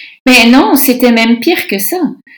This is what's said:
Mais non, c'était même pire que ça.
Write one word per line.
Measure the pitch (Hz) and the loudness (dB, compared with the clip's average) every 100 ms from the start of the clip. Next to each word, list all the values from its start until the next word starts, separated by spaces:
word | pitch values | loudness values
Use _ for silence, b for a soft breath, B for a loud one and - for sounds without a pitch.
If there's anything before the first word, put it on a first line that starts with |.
| B B - | B B 0
Mais | 247 226 | 2 4
non, | 254 415 | 2 2
c'était | 285 - 247 247 | 0 0 0 0
même | 226 226 233 | 2 0 0
pire | 330 349 - | -2 -4 -4
que | 196 | -8
ça. | 196 359 302 - b | -6 -4 -6 -8 b